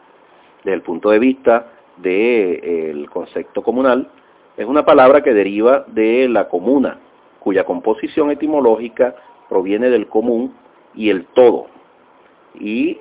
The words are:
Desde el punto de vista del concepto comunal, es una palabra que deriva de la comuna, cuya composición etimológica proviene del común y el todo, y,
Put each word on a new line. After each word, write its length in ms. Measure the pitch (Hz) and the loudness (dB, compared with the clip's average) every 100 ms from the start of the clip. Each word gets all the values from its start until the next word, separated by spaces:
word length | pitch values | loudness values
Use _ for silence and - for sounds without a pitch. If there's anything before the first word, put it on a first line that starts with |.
| _ _ _ _ _ _ | _ _ _ _ _ _
Desde 160 | 101 | -6
el 80 | 87 | -6
punto 280 | - 82 104 | -6 -4 0
de 80 | 107 | 2
vista 540 | 131 131 120 117 - - _ _ | 2 0 2 0 -2 -18 _ _
del 1120 | 92 92 117 120 92 80 - 82 78 73 71 | -4 -2 0 0 -2 -4 -6 -6 -6 -10 -12
concepto 520 | 90 80 - - 101 | -12 -10 -12 -10 -8
comunal, 440 | 117 120 131 123 139 _ _ _ _ - | -4 -2 0 0 -4 _ _ _ _ -12
es 80 | |
una 200 | 107 147 | -4 0
palabra 400 | 143 147 131 147 | 4 6 6 6
que 100 | 139 | 4
deriva 500 | 104 98 104 117 139 - | 2 0 0 2 2 0
de 400 | 110 110 120 131 | -2 0 0 0
la 200 | 107 90 | 0 -2
comuna, 520 | 87 98 139 120 - _ _ _ _ | -4 0 0 -2 -6 _ _ _ _
cuya 240 | - 95 | -2 -2
composición 680 | 90 87 110 107 156 - 147 | -2 -4 -4 -4 -4 -2 -2
etimológica 840 | 147 151 147 120 110 120 - 127 - - _ _ | -2 -4 0 2 0 -2 -2 -2 -4 -20 _ _
proviene 420 | 98 92 104 127 | -4 -2 -2 0
del 160 | 120 101 | 0 0
común 480 | 110 120 117 131 - _ _ _ | -4 -2 -2 -6 -12 _ _ _
y 160 | - 107 | -6 -2
el 160 | 92 85 | -2 -2
todo, 400 | 123 120 71 - - _ _ _ _ _ _ _ | 4 4 4 -4 -20 _ _ _ _ _ _ _
y, 460 | - 104 113 160 440 | -14 -8 -4 -6 -6